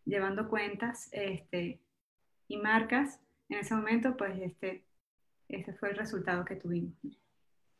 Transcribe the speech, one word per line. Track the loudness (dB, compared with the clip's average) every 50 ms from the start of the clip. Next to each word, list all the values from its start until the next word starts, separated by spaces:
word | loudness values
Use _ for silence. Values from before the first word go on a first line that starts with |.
| -2
llevando | 0 2 2 2 2 2 0 0 0
cuentas, | 0 0 0 0 -2 -2 -2 -2 -2 -4 -8 -8
este, | -4 -4 -2 -2 -2 -4 -4 -2 -2 0 0 -2 -4 -6 _ _ _ _ _ _ _ _ _ _ _ _ _
y | -8 -4
marcas, | 0 4 4 6 6 4 4 4 4 2 2 -2 -10 _ _ _ _ _ -6
en | -4 -4
ese | -2 0 0
momento, | 2 2 4 4 4 4 4 2
pues, | 2 0 -2 -2 -2
este, | -4 -6 -6 -4 -6 -6 -6 -6 -10 _ _ _ _ _ _ _ _ _ _ _ _
este | -8 -8 -6 -6 -8 -6
fue | -4 -4 -2
el | -2
resultado | -2 -4 -2 -4 -2 0 0 0 0 0
que | -2 -6
tuvimos. | -6 -2 -2 0 0 -2 -4 -6 -8 -12 -12 -12 _ _ _ _ _ _ _ _ _ _ _ _